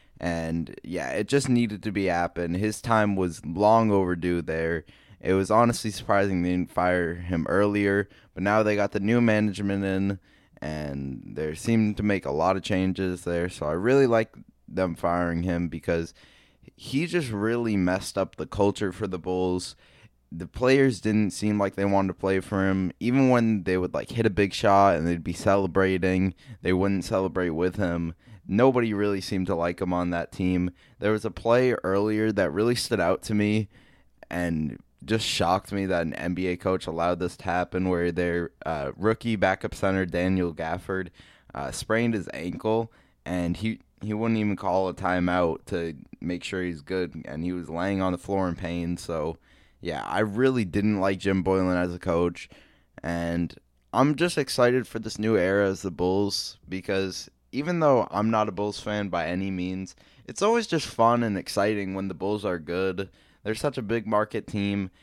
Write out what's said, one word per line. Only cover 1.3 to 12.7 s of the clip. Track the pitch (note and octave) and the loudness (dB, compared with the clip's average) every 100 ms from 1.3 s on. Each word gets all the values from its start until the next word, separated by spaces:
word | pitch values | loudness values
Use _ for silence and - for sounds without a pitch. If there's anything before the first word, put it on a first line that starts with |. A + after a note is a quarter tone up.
| C#3 C3+ | 0 2
needed | A#2+ A#2 G2+ | 2 0 -2
to | A2 | -6
be | G2 F#2+ | -2 0
happen. | F2 F2 - E2+ | 0 -2 -4 -4
His | F2 G#2+ G#2+ | -2 -2 -2
time | - A2 G#2 G2 | 0 2 2 0
was | F2+ D#2+ - | -2 -4 -8
long | F2 G#2 A2+ A2 | 2 6 6 6
overdue | G2 F#2 F2 F2 F2 | 4 2 0 0 0
there. | D#2+ D#2+ E2 E2+ - - - - | -2 -2 -2 -2 -6 -20 -20 -8
It | - | 0
was | F#2+ G2 | 2 4
honestly | A2 A#2 - A2 | 4 4 2 -4
surprising | - - G2+ G2 F#2 | -6 0 2 2 0
they | F2 | 0
didn't | F2+ E2 | 0 -2
fire | - F2+ F2+ E2+ F2 | 0 0 2 0 -4
him | F2 F2 - | -4 -2 0
earlier, | F#2+ G#2 G#2 G2+ G2 G2+ - _ | 2 2 2 2 2 -2 -8 _
but | - | -4
now | G2 G#2+ | 0 2
they | G#2+ G#2 | 2 2
got | G2+ | 0
the | G#2 | -2
new | G2+ A#2+ | 2 4
management | A#2 G#2+ G#2+ G2 G2+ G2 G2 | 4 4 2 -2 -2 -2 -2
in, | F#2+ G2 G2 _ _ _ - | 0 0 -2 _ _ _ -12
and | D2+ D#2 D2 C#2 C#2 B1+ - G1+ | -8 -6 -6 -6 -8 -10 -12 -8
they | D#2 D#2+ | -6 -4
seem | - A2+ G#2+ G#2 | 0 2 2 0
to | |
make | G#2 G2 C2+ | 0 0 -2
a | |
lot | D2 F2 F#2+ | 0 2 2
of | |
changes | - | 0